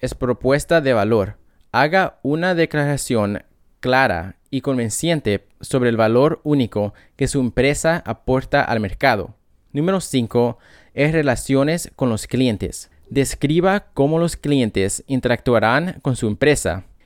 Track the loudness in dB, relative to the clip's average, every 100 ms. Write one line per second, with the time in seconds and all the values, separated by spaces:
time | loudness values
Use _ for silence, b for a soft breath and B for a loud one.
0 | -8 -4 -4 -2 0 0 2 0 2 2
1 | 2 2 0 -6 _ _ _ 0 2 2
2 | 0 -4 -4 -2 0 0 0 0 -2 -2
3 | -2 0 0 -4 -10 _ _ _ 0 2
4 | 2 0 -6 -14 _ -6 -2 -2 -2 -4
5 | -2 -2 0 -2 -4 _ -4 0 2 2
6 | 2 4 2 0 0 0 0 -2 -4 b
7 | b _ -2 0 0 2 0 2 0 -2
8 | -4 -8 -2 -2 0 0 0 -2 -4 0
9 | 2 2 -2 -12 _ _ _ -4 -2 -2
10 | -2 -2 0 0 0 -2 b b b -2
11 | 0 2 0 0 0 0 2 -2 -6 -4
12 | -2 -2 -4 0 0 0 -4 -8 -16 _
13 | -6 -2 -2 -2 0 2 2 0 -2 -2
14 | 0 2 0 -2 -2 0 0 0 -2 -2
15 | -4 -2 0 0 2 2 4 2 0 -6
16 | -4 -2 -2 0 2 2 0 -6 -10 -20